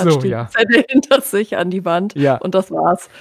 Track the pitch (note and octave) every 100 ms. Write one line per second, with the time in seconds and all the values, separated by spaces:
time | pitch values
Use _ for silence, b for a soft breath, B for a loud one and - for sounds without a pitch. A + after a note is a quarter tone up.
0 | F3 D3 B2+ A#2 A#2 A3+ - A#3 - C4
1 | - C4+ - G3+ G#3+ F#3 F3 F#3 F3+ F3
2 | G3+ D3 C#3 B2+ - F#3+ F#3+ E3 E3 F#3
3 | - B